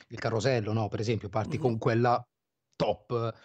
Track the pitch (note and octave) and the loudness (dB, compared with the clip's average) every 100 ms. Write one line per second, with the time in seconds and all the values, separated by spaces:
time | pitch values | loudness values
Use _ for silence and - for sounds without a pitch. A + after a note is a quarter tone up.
0 | - A2+ A#2+ A2+ C3+ B2+ G#2 A2 G#2 A#2 | -18 -8 -4 0 2 0 0 0 0 -2
1 | A2+ A2 G2+ A2 G#2 A2+ B2+ A2+ B2+ A#2 | -2 -2 -2 -4 -2 0 0 0 2 4
2 | A#2+ A#2+ - _ _ _ _ - - - | 4 2 -2 _ _ _ _ -2 0 -2
3 | - A#2+ A2+ - | -2 -4 -2 -6